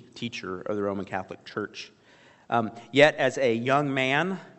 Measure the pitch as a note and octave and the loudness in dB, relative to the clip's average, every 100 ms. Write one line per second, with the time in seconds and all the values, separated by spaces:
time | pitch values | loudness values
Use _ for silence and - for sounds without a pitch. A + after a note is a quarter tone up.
0 | - - A#2 - F#2 F2+ - G#2 G2+ G2+ | -16 -10 -10 -8 -8 -8 -6 -4 -2 -4
1 | F#2 G2 - F2 - A2 G#2 - - _ | -4 -6 -8 -14 -10 -8 -8 -10 -18 _
2 | _ - - - - A#2 A2 - - C3+ | _ -20 -20 -20 -2 -2 -2 -6 0 6
3 | D3 D3+ C3 C3+ B2+ A2+ B2 C#3 D3 C3+ | 6 6 0 2 0 0 2 2 2 0
4 | C3 C#3+ F3+ F3+ - | 0 0 0 -4 -10